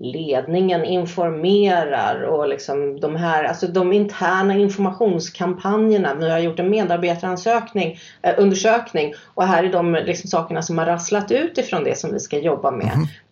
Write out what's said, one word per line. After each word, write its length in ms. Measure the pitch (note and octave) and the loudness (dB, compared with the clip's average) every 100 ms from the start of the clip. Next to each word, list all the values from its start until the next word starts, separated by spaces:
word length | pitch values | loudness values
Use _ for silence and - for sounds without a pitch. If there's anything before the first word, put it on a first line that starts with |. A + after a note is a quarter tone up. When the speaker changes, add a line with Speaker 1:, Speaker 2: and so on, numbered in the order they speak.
Speaker 1:
ledningen 840 | B2 D#3+ D#3 C3 C3+ F3 F#3 E3+ | -10 -8 -2 -2 0 2 2 2
informerar 1400 | D#3+ F3+ E3+ - E3+ D#3+ E3+ G3+ G3+ F3 D#3 C3 G#2 A#2 | 0 -2 -2 -2 -2 0 2 4 4 2 0 -2 -2 -2
och 260 | A2+ D3+ C#3+ | -2 0 0
liksom 520 | C#3 - C#3+ C#3+ C#3 | -4 -4 -4 -4 -4
de 160 | D#3 D#3+ | -4 -2
här, 280 | E3+ D#3+ | 0 0
alltså 220 | C#3+ E3+ F#3 | 0 -2 -2
de 260 | F3 F3+ | 0 2
interna 640 | G3+ G3+ - F3 F#3 G3 | 2 2 0 0 2 2
informationskampanjerna. 1600 | G3 G3+ G3 G3 F#3+ A3+ E3+ D#3+ - F3+ F3+ F#3+ G#3+ A3 G#3 E3 | 2 2 2 -2 0 0 0 -4 -6 -4 -2 -2 2 4 4 2
Vi 160 | C#3 E3 | 0 0
har 80 | E3 | 0
gjort 200 | E3+ E3 | 0 0
en 120 | F3+ | 0
medarbetaransökning, 1300 | G#3+ F#3 E3+ F3 E3+ F#3 F3+ A3 A3+ A3+ G#3 E3+ - - - | 0 2 0 0 -2 -4 -4 0 0 0 -4 -4 -6 -16 -4
äh, 120 | - F3 | 0 4
undersökning. 760 | G3+ F#3+ A3 A#3 A#3 E3 D3 D3 - | 4 4 2 2 0 -2 -4 -6 -12
Och 120 | - F#3 | -2 2
här 180 | E3+ | 4
är 80 | F#3 | 2
de 220 | F3+ F3 | 2 2
liksom 360 | E3 F3+ E3+ - | 0 0 -4 -2
sakerna 320 | E3+ E3 E3 | -4 -2 -6
som 160 | E3 E3 | -4 -2
har 80 | E3 | 0
rasslat 440 | E3+ E3+ G#3 G3 | -2 0 -2 0
ut 280 | A#3+ E4+ C#4+ | 0 0 -2
ifrån 260 | A#3+ F3 | -4 -2
det 140 | C3+ - | -2 -4
som 140 | D#3+ | -4
vi 80 | - | -6
ska 180 | - D3 | -4 -2
jobba 320 | D#3+ C3+ C#3+ | 0 0 0
med. 220 | B2+ G#2+ C3+ | -2 -2 0
Speaker 2:
Mhm. 100 | D#3 - _ | -2 -6 _